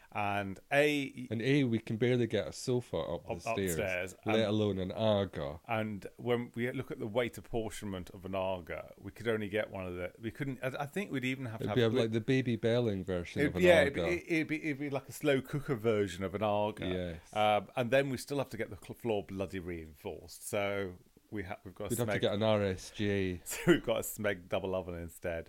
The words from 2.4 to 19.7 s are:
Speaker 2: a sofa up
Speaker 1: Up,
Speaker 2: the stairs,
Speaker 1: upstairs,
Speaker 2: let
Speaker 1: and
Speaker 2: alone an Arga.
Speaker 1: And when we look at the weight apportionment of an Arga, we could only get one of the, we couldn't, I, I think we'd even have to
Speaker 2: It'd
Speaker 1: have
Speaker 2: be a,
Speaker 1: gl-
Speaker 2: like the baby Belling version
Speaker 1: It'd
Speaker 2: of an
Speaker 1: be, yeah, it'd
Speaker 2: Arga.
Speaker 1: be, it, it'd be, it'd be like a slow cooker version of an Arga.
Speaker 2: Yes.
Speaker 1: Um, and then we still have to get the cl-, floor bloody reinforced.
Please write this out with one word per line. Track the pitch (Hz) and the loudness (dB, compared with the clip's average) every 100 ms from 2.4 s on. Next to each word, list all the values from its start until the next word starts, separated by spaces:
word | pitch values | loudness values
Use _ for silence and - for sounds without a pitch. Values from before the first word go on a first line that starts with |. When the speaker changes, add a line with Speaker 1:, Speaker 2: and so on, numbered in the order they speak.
| 82 | -2
Speaker 2:
a | |
sofa | - - 123 - 85 | -6 -2 0 0 -4
up | 80 85 - | -2 -4 -4
Speaker 1:
Up, | 110 | -6
Speaker 2:
the | 117 | -2
stairs, | 113 95 | 0 0
Speaker 1:
upstairs, | 82 101 90 92 - - | 0 0 -2 -4 -6 0
Speaker 2:
let | 110 | 2
Speaker 1:
and | |
Speaker 2:
alone | 107 107 107 95 | 4 4 2 2
an | 92 | -2
Arga. | 95 110 104 95 - 71 80 - | 0 4 4 2 -2 -6 -6 -4
Speaker 1:
And | 113 110 101 - - | -2 -2 -6 -10 -8
when | 120 120 120 117 | -2 0 -2 -4
we | 120 | -4
look | 135 - | -4 -8
at | - | -8
the | 123 | -4
weight | 107 120 - | -2 -2 -4
apportionment | - 120 110 - 107 95 87 | -6 -4 -4 -6 -6 -8 -8
of | 101 | -12
an | 92 | -6
Arga, | 95 95 95 82 80 - - | -2 -2 -2 -4 -8 -10 -14
we | 98 | -14
could | - 110 | -6 -2
only | 110 104 | -2 0
get | 104 - | -2 -2
one | 95 92 | -4 -6
of | |
the, | 90 87 - | -6 -6 -6
we | 113 | -8
couldn't, | - 139 131 | -6 -6 -4
I, | 131 127 | -6 -4
I | 143 | -6
think | 185 202 | -6 -4
we'd | 135 | -2
even | 127 131 127 | -2 -2 -4
have | 110 | -4
to | 110 | 0
Speaker 2:
It'd | |
Speaker 1:
have | 107 113 | 4 6
Speaker 2:
be | 123 | 4
a, | |
Speaker 1:
gl- | |
Speaker 2:
like | 113 | 2
the | 113 | 0
baby | 113 131 123 113 | 2 2 2 2
Belling | 117 120 120 98 | 2 2 2 0
version | 90 90 87 - | 0 -2 -2 0
Speaker 1:
It'd | 147 | 0
Speaker 2:
of | 175 | 6
an | |
Speaker 1:
be, | 180 | 8
yeah, | 165 | 8
it'd | 143 135 | 6 2
Speaker 2:
Arga. | 170 | 0
Speaker 1:
be, | 175 | 0
it, | - | 0
it'd | 165 156 | -2 0
be, | 151 | -2
it'd | 156 135 | -4 -4
be | 143 | -4
like | 135 - | -4 -6
a | |
slow | - 147 135 | -2 2 2
cooker | - 147 139 123 | 2 -4 -2 0
version | 113 107 101 87 | 4 4 2 0
of | 95 | -4
an | 98 | 0
Arga. | 107 104 104 107 92 | 2 2 2 0 -2
Speaker 2:
Yes. | 90 90 80 - | -2 -2 -6 -6
Speaker 1:
Um, | 107 107 104 95 - | 2 4 4 2 -2
and | 120 | 4
then | 131 139 | 4 4
we | 123 | -2
still | - 143 | -4 -4
have | 127 | -4
to | 104 | -6
get | 107 | -8
the | 101 | -8
cl-, | - 120 | -12 -6
floor | 120 104 90 | 0 0 -2
bloody | 95 98 95 | -4 -4 -4
reinforced. | 87 | -6